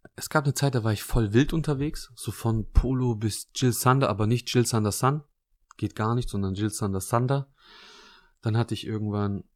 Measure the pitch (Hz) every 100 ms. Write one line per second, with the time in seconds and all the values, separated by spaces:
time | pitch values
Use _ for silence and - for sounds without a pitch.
0 | - - - 156 143 - 139 127 110 101
1 | - 127 107 113 143 165 151 135 147 -
2 | - - - - 117 110 104 - 117 131
3 | 123 110 110 - - - 131 113 123 135
4 | 135 104 107 120 - 127 117 113 107 -
5 | 127 151 - _ _ _ _ - 104 -
6 | 110 120 120 101 98 95 107 - 107 95
7 | - 117 127 139 139 _ - - - -
8 | - - _ _ 110 113 113 107 - 107
9 | 107 104 101 101 -